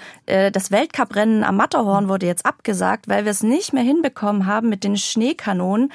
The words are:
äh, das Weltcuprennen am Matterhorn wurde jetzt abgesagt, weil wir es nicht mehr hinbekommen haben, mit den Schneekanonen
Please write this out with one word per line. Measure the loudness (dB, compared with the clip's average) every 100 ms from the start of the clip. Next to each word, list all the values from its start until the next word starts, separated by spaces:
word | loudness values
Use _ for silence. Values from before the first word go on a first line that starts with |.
| -6 -14 -2
äh, | 2 2
das | 0 0
Weltcuprennen | 0 0 -2 -2 0 2 2
am | 2 2
Matterhorn | 0 0 2 2 2
wurde | 0 -2
jetzt | -2
abgesagt, | -2 -4 -4 -2 0 0 0
weil | 0
wir | 0
es | 0
nicht | 0 0 0
mehr | 0
hinbekommen | 2 2 0 -2 -2 0
haben, | 0 0 0
mit | -2
den | -2 -2
Schneekanonen | -2 0 0 -2 -2 -2 0 0 0